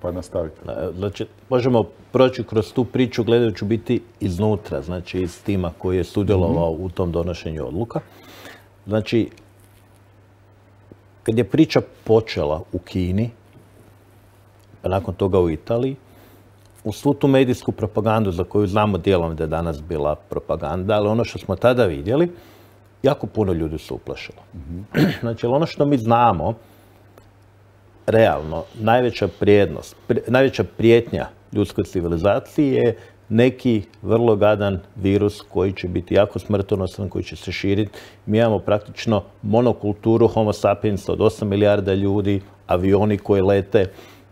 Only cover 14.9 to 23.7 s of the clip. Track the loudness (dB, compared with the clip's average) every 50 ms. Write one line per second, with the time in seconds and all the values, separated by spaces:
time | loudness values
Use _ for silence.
14.9 | -2 -2 -4 -4 -4 -2 -2 0 2 2 2 2 0 -4 -4 -4 -2 -2 -2 -4
15.9 | -6 -8 _ _ -20 -20 -20 -20 -20 -20 -20 _ _ _ _ _ _ -12 -10 -10
16.9 | -10 -2 0 0 0 2 2 4 4 4 4 4 0 -2 -4 -6 -4 -4 -6 -4
17.9 | -4 -2 0 2 2 2 0 0 -2 -2 -4 -2 0 0 0 0 0 0 0 0
18.9 | 0 -2 2 2 2 2 2 -2 -4 -4 -4 -4 -2 -4 -4 -4 -6 -8 -8 -8
19.9 | -6 -2 -2 -2 -2 -4 -6 _ -10 -10 -6 -6 -6 -6 -4 -6 -6 -4 -2 0
20.9 | 0 0 2 0 0 0 -2 -4 -6 -12 -6 -6 -6 2 2 2 4 4 2 0
21.9 | 0 -4 -4 -2 0 0 0 0 -2 -12 -20 -20 -20 -20 -20 -20 _ _ _ _
22.9 | _ _ 0 0 0 0 -6 -8 -2 -2 -2 0 0 -2 -4 -4